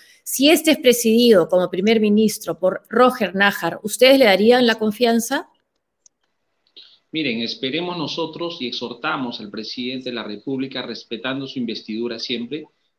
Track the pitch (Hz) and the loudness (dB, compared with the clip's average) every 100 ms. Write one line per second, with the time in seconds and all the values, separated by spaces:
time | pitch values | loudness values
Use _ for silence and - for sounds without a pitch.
0 | _ _ - - 285 294 311 294 254 240 | _ _ -10 2 4 4 2 2 2 2
1 | 226 226 240 196 156 185 175 180 202 226 | 2 4 6 6 4 0 0 0 2 2
2 | 214 208 214 - - 170 185 196 - 233 | 4 4 2 0 -8 -4 -2 -2 -2 2
3 | 254 247 190 190 202 - 170 170 208 - | 2 2 -4 2 0 2 -4 -6 -8 4
4 | 254 269 233 185 214 247 240 226 214 208 | 6 8 6 6 6 6 4 2 -2 0
5 | 240 233 226 277 - _ _ _ _ _ | 2 2 0 -6 -8 _ _ _ _ _
6 | _ _ _ _ _ _ _ - - _ | _ _ _ _ _ _ _ -20 -20 _
7 | _ 156 143 117 117 - 131 151 175 175 | _ -6 -4 -4 -6 -6 -6 -6 -6 -6
8 | 147 - 160 160 170 170 120 - 117 120 | -6 -6 -8 -8 -10 -8 -10 -8 -10 -8
9 | 156 160 123 120 104 110 107 - 123 131 | -8 -6 -6 -8 -12 -12 -12 -10 -8 -8
10 | 127 120 107 104 - 131 135 131 120 110 | -8 -10 -10 -12 -8 -8 -8 -10 -12 -14
11 | - 110 131 135 135 135 117 107 - 110 | -12 -10 -8 -8 -8 -8 -8 -8 -10 -8
12 | 117 113 - 120 117 156 151 _ _ | -6 -8 -8 -8 -8 -12 -14 _ _